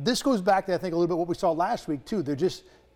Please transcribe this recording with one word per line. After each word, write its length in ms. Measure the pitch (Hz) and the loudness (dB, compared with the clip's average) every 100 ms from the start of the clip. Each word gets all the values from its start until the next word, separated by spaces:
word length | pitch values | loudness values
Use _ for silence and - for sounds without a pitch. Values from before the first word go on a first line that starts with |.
this 180 | 147 254 | -2 0
goes 180 | 277 233 | 2 2
back 260 | 185 196 190 | 2 2 2
to, 80 | |
I 40 | 175 | -2
think, 140 | 185 | 0
a 40 | 165 | 0
little 120 | 175 | 2
bit 100 | 170 | 0
what 80 | 175 | -2
we 80 | |
saw 160 | 170 180 | 0 0
last 380 | 160 185 233 - | 2 0 -2 -4
week, 160 | 147 | -6
too. 180 | - 214 | -4 -4
There 140 | 143 139 | -2 0
just 280 | 180 - - - _ | 0 -2 -12 -20 _